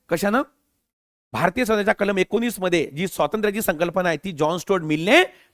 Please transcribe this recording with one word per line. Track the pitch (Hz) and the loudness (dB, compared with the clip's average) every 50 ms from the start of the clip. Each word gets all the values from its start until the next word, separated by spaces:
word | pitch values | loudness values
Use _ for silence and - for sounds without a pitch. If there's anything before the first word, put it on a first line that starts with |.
| _ - | _ -4
कशानं? | 170 170 196 202 208 254 294 - _ _ _ _ _ _ _ _ _ _ _ _ _ _ _ _ - | -4 -2 0 0 0 0 -2 -4 _ _ _ _ _ _ _ _ _ _ _ _ _ _ _ _ -4
भारतीय | 113 156 185 180 247 254 | 0 0 0 0 0 0
संविधानाच्या | 196 220 208 202 202 208 | 0 0 2 2 2 0
कलम | - 202 196 202 190 | 2 0 0 2 0
एकोणीस | 185 - - 240 233 240 214 - | 0 0 0 -2 0 -2 -2 -2
मध्ये | 185 185 175 170 139 - | -2 0 0 0 0 -2
जी | - 147 185 185 | -4 -6 -6 -4
स्वातंत्र्याची | - - - - - 220 208 208 196 214 208 | -2 -2 -2 0 0 -2 -2 -2 -2 -2 -2
संकल्पना | - 180 151 170 170 160 190 180 175 | -2 -2 0 -2 -2 0 0 0 0
आहे, | 165 143 - | 0 -2 -4
ती | 196 180 | -6 -4
जॉन | 139 156 151 170 180 | -2 0 0 0 -2
स्टुअर्ट | - - 196 185 165 | -2 0 -2 0 0
मिलने | 156 151 151 160 190 254 339 370 - - _ _ _ | -2 -2 -2 2 4 4 4 4 2 -2 _ _ _